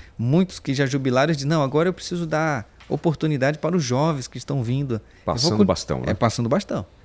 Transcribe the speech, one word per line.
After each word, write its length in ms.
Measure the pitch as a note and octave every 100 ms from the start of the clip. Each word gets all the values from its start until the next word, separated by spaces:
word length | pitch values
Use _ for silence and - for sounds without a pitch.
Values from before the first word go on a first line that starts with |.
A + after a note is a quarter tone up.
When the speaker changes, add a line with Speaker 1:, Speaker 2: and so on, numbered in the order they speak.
| - -
Speaker 1:
muitos 420 | A#2 D#3 F#3 -
que 140 | -
já 140 | C3+ C#3+
jubilaram, 460 | C#3 C3+ B2+ D3
de, 120 | D#3 C#3
"Não, 160 | D#3+
agora 260 | C#3 C#3+ F3
eu 60 |
preciso 320 | F3 - F3 E3
dar 420 | D#3 D#3+ C#3 - - -
oportunidade 680 | D3+ E3+ D3 D#3 D3 C3 D3+
para 180 | D#3 F3+
os 60 |
jovens 440 | C3 B2 D#3+ D3 B2
que 120 | B2
estão 240 | - C#3
vindo." 320 | A2+ C3 C#3+ A2
Eu 40 |
vou 340 | - - - G2+
Speaker 2:
Passando 220 | C#3+ G#3+
Speaker 1:
con-, 80 | F#2
Speaker 2:
bastão, 340 | F2 - C2+
né? 60 | B1+
Speaker 1:
É, 60 | F#2
passando 340 | A#2 - A#2
bastão. 340 | D#3+ - D3+ G2 -